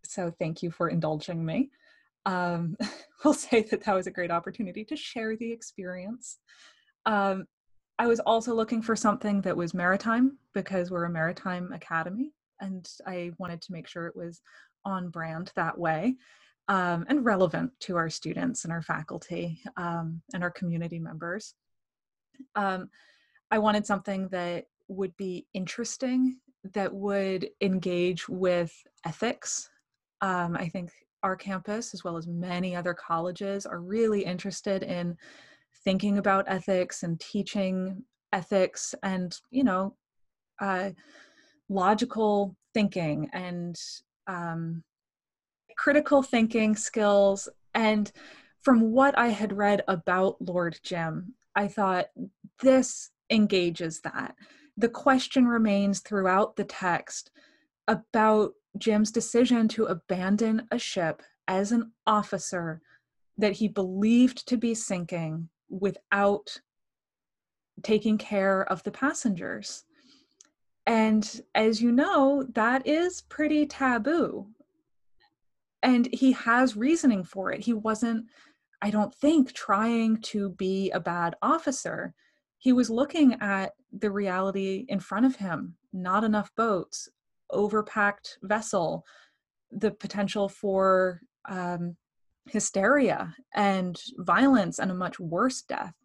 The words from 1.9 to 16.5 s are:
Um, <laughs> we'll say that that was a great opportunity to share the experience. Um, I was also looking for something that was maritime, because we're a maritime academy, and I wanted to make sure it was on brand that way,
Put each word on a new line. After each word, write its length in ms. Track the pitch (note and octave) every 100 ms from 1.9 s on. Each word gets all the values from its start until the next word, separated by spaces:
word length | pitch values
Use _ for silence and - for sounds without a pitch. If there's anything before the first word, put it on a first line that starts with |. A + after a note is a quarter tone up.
| _ _ _
Um, 520 | G3 F#3 F3 F3 E3+ E3+
<laughs> 440 | - - - _
we'll 100 | D4+
say 280 | D4 - A#3 G#3+
that 140 | B3
that 100 | -
was 120 | F#3+ F#3
a 60 |
great 180 | F3+ F3
opportunity 540 | E3+ F#3 - G3 G#3+
to 120 | G#3+ D#4
share 400 | - B3 A3 A3
the 140 | A#3
experience. 880 | A3+ - - F3+ F#3 F#3 B3 - - _ - - _ _ _
Um, 420 | - G#3 G3 F#3+ - _ _ _ _ -
I 80 | A#3+
was 140 | A#3
also 340 | - A3+ A3+
looking 260 | A3+ A3 A3+
for 160 | A3 A3
something 440 | A3 G3+ G#3 G3+
that 140 | F#3+ -
was 180 | E3+
maritime, 640 | F3+ F3 G3 A3+ A3+ C4 C#4 _
because 360 | G3+ F#3 F#3+ F3
we're 140 | F3+
a 60 | F3
maritime 600 | E3+ D#3+ D#3+ F#3+ F3+ F3+
academy, 600 | E3 - E3 E3 G3+ D4 _ _ _
and 280 | G3 F#3 E3+ - -
I 260 | F3+ F3 E3+
wanted 220 | F3+ E3+
to 100 | -
make 140 | E3+ E3
sure 200 | F3 E3+
it 100 | -
was 240 | E3+ E3+ _ - - _
on 260 | G3 F#3 F3+
brand 420 | E3 D#3+ D#3+ F#3 -
that 200 | E3 -
way, 400 | E3+ D#3 G#3+ C4 _ _ _